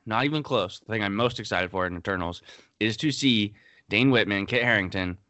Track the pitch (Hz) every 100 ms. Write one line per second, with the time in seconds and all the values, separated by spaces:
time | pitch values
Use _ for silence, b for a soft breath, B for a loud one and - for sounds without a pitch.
0 | - 110 143 151 139 123 92 - - 110
1 | 101 101 123 - 104 90 90 95 90 87
2 | 101 92 85 85 B B B - 110 110
3 | 156 131 135 113 104 b b b - 104
4 | 135 120 95 101 98 120 120 107 92 98
5 | 90 90 _